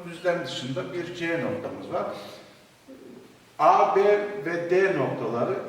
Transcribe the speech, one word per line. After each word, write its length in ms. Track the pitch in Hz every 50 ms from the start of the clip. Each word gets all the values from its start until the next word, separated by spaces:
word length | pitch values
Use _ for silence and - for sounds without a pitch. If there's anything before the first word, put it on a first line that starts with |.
| 170
düzlem 380 | 170 165 - - 180 170 - -
dışında 460 | - - - 127 131 135 185 180 -
bir 220 | 175 175 165 - -
C 300 | - 170 165 165 165 -
noktamız 480 | - - - - - - - - -
var. 140 | 165 196 202 - - - - - - - - - - - - _ _ _ _ - 262 - - - - - - - - - - - - -
A, 380 | 151 170 196 - 202 202 190
B 40 | 190 202 208 208 202 - - - - 151
ve 240 | 165 170 170 - -
D 280 | 180 185 196 190 160 -
noktaları 560 | - - - - 117 110 117 117 160 175 190 - -